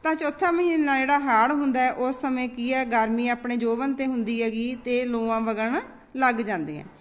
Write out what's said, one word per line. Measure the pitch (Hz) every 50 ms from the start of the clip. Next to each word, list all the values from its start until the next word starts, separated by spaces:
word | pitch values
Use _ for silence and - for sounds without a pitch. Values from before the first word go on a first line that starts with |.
| -
ਤਾਂ | 320 320
ਚੌਥਾ | 311 330 294 294 - 381 359
ਮਹੀਨਾ | 339 339 359 349 330 320 302 285 277 269
ਜਿਹੜਾ | 269 262 285 285
ਹਾੜ | 285 277 240 214 226 262
ਹੁੰਦਾ | 302 294 285 277 247 254
ਹੈ, | 254 254
ਉਸ | - - 247 254 269 254
ਸਮੇਂ | - 269 254 254 254 247
ਕੀ | 247 247 233 247 262
ਹੈ, | 262 262
ਗਰਮੀ | 240 233 233 220 220 226 233 240 240
ਆਪਣੇ | 240 240 240 247 240 240
ਜੋਬਨ | 226 233 226 226 262 277
'ਤੇ | 269 269 269
ਹੁੰਦੀ | 262 262 240 226 202 233 226 233
ਹੈਗੀ | 226 220 226 233 247 254
ਤੇ | 247 - 240 247 240 254
ਲੂਆਂ | 247 240 233 226 226 226 226
ਵਗਣ | 226 220 226 208 220 226 254 359 508 - - - - - _ 262
ਲੱਗ | 262 254 240
ਜਾਂਦੀਆਂ। | 226 233 202 208 175 156 147 151 147 - - - -